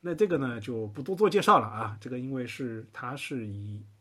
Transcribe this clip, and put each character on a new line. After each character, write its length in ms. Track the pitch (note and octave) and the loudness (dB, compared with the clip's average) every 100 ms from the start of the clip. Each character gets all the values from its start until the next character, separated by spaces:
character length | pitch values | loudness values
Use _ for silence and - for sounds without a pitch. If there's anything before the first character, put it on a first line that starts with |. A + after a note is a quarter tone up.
那 120 | F3 | -4
这 120 | E3 G#3 | 2 4
个 100 | E3 | 4
呢， 240 | C3+ A#2 | 0 -4
就 260 | G#2+ A#2 A2 | -4 -4 -4
不 140 | G#2+ | -6
多 140 | C#3 F#3+ | -6 2
做 140 | G#3 | 4
介 100 | G3+ | 6
绍 180 | F3+ F3 | 8 6
了 80 | A2 | 6
啊， 300 | A2 A2 G#2 | -4 -6 -6
这 120 | - | -8
个 80 | B2+ | -8
因 140 | B2+ | -6
为 140 | C3+ A#2+ | -6 -6
是， 400 | - C3 A2+ B2+ | -6 -6 -8 -12
它 240 | - B2 C#3 | -10 -10 -8
是 300 | - C#3 G#2+ | -6 -6 -4
以 360 | G2+ G#2 G#2 - _ | -6 -8 -10 -12 _